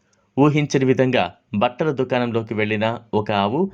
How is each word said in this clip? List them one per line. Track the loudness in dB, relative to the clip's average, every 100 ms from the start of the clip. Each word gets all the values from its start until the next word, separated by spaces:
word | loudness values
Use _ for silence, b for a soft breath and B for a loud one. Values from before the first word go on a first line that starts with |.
| _ _ _ 2
ఊహించని | 2 2 0 0 2
విధంగా | 2 2 2 0 -6 _ -2
బట్టల | 0 0 -4 -2
దుకాణంలోకి | -2 -2 -2 -4 -4 -2
వెళ్ళిన | -2 0 -2 -4 -4 -4
ఒక | -2 -2
ఆవు | 0 -2 -4